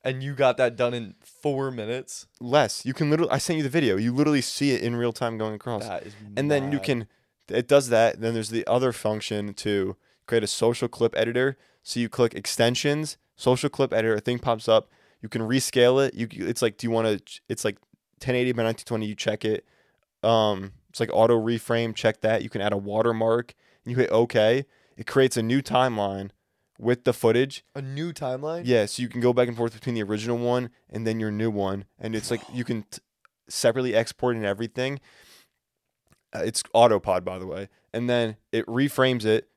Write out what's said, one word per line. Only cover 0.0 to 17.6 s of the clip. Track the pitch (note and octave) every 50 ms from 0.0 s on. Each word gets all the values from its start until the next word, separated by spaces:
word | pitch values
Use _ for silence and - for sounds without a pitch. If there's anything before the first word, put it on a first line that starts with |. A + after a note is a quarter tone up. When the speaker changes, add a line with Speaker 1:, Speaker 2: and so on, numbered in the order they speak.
Speaker 1:
And | - C3 C3 C3
you | C3+ C#3 C#3
got | C3 C#3 B2+ B2
that | - B2+ A#2+ A#2
done | G#2+ B2 A#2+ B2
in | A#2+ A2+ F#2+ - _
four | _ - _ _ - D3 C#3 C3 C3+ C3+
minutes? | B2+ A#2 G#2+ A2 A#2+ C3 - - - - - _ _ _
Speaker 2:
Less. | A#2+ A#2+ C3 D3 C3 G#2+ - - -
You | B2+ C3+
can | - D#3+ D3
literally, | D3+ D#3+ E3+ -
I | -
sent | C#3 - - E3+ D#3
you | D3
the | C3
video. | B2 E3+ D3 A2+ F#2+ G2
You | A2 A#2+ B2
literally | C3+ D3 D3+ D3 C#3
see | A#2 - - - C#3+ C#3+
it | B2+ -
in | - A#2+ A#2+
real | A#2 A#2+ A#2+
time | A2+ - B2+ A#2 A2+
going | A2 A2 G#2+ G#2+
across. | G2+ - B2+ A#2 G2+ G#2+
Speaker 1:
That | A2 F#2 - -
is | G#2 - - G#2+ G#2 G#2 B2
Speaker 2:
And | C#3 D3
then | D3 C#3 C3+ C#3
you | C#3+ C3+
Speaker 1:
mad. | -
Speaker 2:
can, | - C3+ A#2 G#2+ - _ _ _ _ _ _ _ -
it | G2 A#2 B2 -
does | C#3+ C#3+ C3+ B2
that. | A#2+ A2 A#2 A2+ - F#2
Then | A2 A2+
there's | A#2 A2+ A2 G#2
the | A2+ A#2 -
other | - A2+ B2 C3 B2+
function | A2+ - - G#2+ G#2+ G#2+ - - A2 G#2 G2+ G#2 G2
to | - - G#2+ G#2 G2+ F#2+ F#2+ F#2+ _ _ _ _ _ _
create | - A#2 A#2
a | G#2+
social | G2+ - - A#2 A#2 A#2 - B2 A#2
clip | - - A#2 A2+ - -
editor. | A2+ A#2 A#2+ B2+ B2+ C#3 C3+ _ _ _ _ _
So | _ - - A#2+
you | A#2+ A2
click | - - A#2+ A#2 -
extensions, | - G2+ - - - A#2 A#2+ B2 B2 - D3 C#3+ D3+ D#3 D3 - _ _ _ _
social | _ - B2+ B2+ B2 - C#3+
clip | - - C#3 A#2+
editor, | - A2+ A2 A2+ A2
a | G#2
thing | _ B2 B2 A#2+
pops | - B2+ A#2 A2 - -
up. | A2 A2 - _ _ _ _ _ _ _
You | - G#2+
can | - A#2
rescale | A2+ A2 B2+ C3+ - - - B2+ A#2+ B2 B2+ C3+ C#3
it. | C3 -
You, | - A#2 A2 - - F#2
it's | F2 A#2+ -
like, | B2 A2+ G2+ -
do | -
you | A#2
wanna, | A2+ A2+ A2+ A2 G#2 F#2 _ - - - _ -
it's | A#2 -